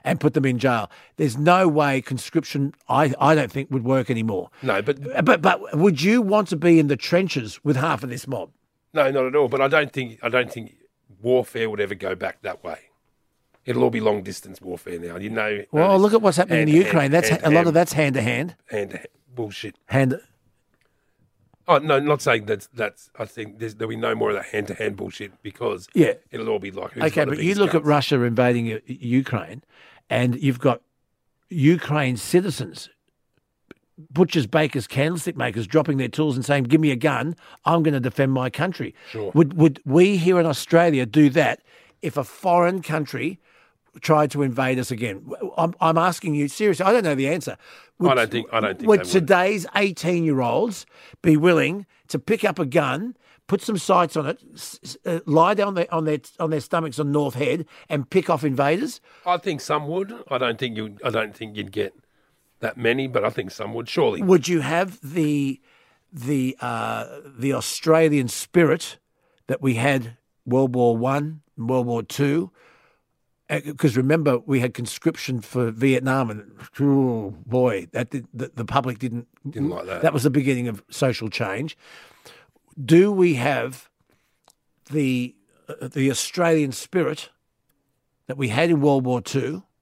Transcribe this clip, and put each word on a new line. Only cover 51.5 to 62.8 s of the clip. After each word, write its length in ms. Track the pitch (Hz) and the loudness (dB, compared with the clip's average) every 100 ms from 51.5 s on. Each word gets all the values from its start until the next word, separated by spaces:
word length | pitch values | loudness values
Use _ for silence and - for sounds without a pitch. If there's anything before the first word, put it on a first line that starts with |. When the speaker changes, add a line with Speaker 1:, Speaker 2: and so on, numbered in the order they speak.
| 165 139 196 196 _ - | 4 2 -2 -10 _ -8
Speaker 1:
to 100 | 151 | -8
pick 260 | - 226 | -2 0
up 140 | 208 170 | 0 -2
a 60 | |
gun, 500 | 143 156 139 135 226 - _ _ - | 0 0 0 -2 -6 -12 _ _ -4
put 140 | 196 | -4
some 160 | - 202 | -2 -4
sights 400 | - 180 170 156 | 2 2 2 -2
on 100 | 139 | -4
it, 140 | 240 _ | -8 _
s-, 260 | - - - | -20 -18 -18
s-, 140 | - - | -18 -12
uh, 160 | - 170 - | -6 -6 0
lie 260 | 151 175 | 4 4
down 160 | 208 202 | 2 -2
on 60 | |
their, 180 | 185 170 | -2 -2
on 100 | 165 156 | -2 -2
their, 140 | 151 - - | -4 -6 -8
on 100 | 165 | -4
their 120 | 156 | -4
stomachs 380 | - 170 160 120 | -2 -4 -4 -4
on 140 | 147 | -2
North 220 | 147 143 | 0 -2
Head 320 | 127 160 170 156 - - | -2 -2 -2 -6 -16 -6
and 180 | 151 131 | -6 -2
pick 220 | 185 165 | -2 0
off 120 | 156 | 0
invaders? 600 | 151 131 139 175 277 - _ _ 180 | 0 0 0 0 -4 -10 _ _ -4
Speaker 2:
I 100 | 175 | -2
think 240 | 196 147 | -2 -6
some 260 | - 151 147 | -4 -4 -2
would. 260 | 175 196 233 - | -6 -6 -10 -6
I 80 | 127 | -2
don't 200 | 123 113 | -2 -2
think 200 | 127 110 | -6 -6
you, 180 | 107 101 | -10 -6
I 60 | 127 | -4
don't 260 | 110 110 - | -2 -4 -8
think 200 | 110 104 | -12 -10
you'd 140 | 101 | -8
get 200 | 104 98 - _ _ _ _ _ _ | -6 -6 -8 _ _ _ _ _ _
that 160 | - | -8
many, 280 | - | -2